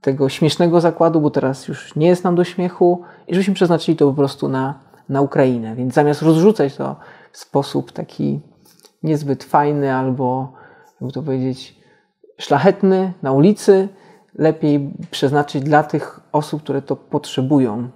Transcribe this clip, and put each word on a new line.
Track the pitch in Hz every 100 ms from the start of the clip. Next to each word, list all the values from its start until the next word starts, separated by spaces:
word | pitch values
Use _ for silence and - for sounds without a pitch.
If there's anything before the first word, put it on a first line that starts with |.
tego | - 135 135
śmiesznego | - 156 - 175 170
zakładu, | 170 160 165 160
bo | 147
teraz | 139 131 135 -
już | 143 - -
nie | 165
jest | 175
nam | 180 175
do |
śmiechu | 175 - 180 - 180 175 - - -
i |
żebyśmy | 175 196
przeznaczyli | 190 180 165 165 160
to | 143
po |
prostu | 135 139 - 143
na, | 131 135 139 _ _ -
na | 139
Ukrainę. | 139 151 131 123 110 117
Więc | 127
zamiast | 156 147 143
rozrzucać | 156 160 190 214 139 135
to | 135 143 - - _
w | -
sposób | - 143 135 139 135
taki | - - - 147 143 - _ _ _ _ _
niezbyt | 156 151 147 131
fajny | - 156 147 147 139 131
albo, | 131 127 127 127 135 - - _ _ _
jakby | 127
to | 127
powiedzieć, | 147 131 131 127 - _ _ _ _ _ _ _
szlachetny | - 135 175 190 190 190 190 180
na | 139
ulicy, | 135 165 214 - 190 190 - - - _ -
lepiej | 156 156 151 147 143 - -
przeznaczyć | - 139 147 143 147
dla | 139 151
tych | 151 156 - - _
osób, | 147 147 151
które | - 139
to | 135 135
potrzebują. | _ 147 - - 131 147 123 107 123